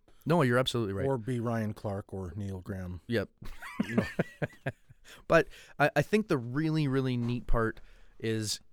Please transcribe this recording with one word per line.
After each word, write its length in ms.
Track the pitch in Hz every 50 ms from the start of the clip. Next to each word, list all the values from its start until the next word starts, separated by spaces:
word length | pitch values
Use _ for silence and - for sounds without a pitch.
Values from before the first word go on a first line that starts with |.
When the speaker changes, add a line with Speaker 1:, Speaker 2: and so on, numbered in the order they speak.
| _ _ - - -
Speaker 1:
No, 180 | 135 160 175 147
you're 140 | 123 120 123
absolutely 340 | 131 - - 120 113 98 98
right. 120 | 98 131
Speaker 2:
Or 120 | 135 135 123
be 220 | 104 113 127 120
Ryan 340 | 113 120 117 113 110 104 107
Clark 400 | - - 110 98 98 - - -
or 180 | 95 95 87 82
Neil 240 | 101 101 98 95 92
Graham. 400 | 87 - 101 95 92 90 90 87 _ -
Speaker 1:
Yep. 200 | 120 107 95 - _ - - - - - - - - - - -
Speaker 2:
You 80 | 117 120
know. 60 | - -
Speaker 1:
<laughs> 640 | - - 165 - - - - - - - - - - _ _ - - _ - - - - - -
But 200 | - - - - - - - - - -
I, 100 | 143 147 -
I 60 | - 143
think 240 | - - 214 214 -
the 100 | 170 135
really, 500 | 113 120 123 143 160 156 156 160 151 139
really 300 | 131 135 131 131 123 123
neat 300 | 120 117 123 123 - -
part 340 | - 117 113 110 - - - - - - - - - -
is 400 | - 113 110 110 107 104 - - - -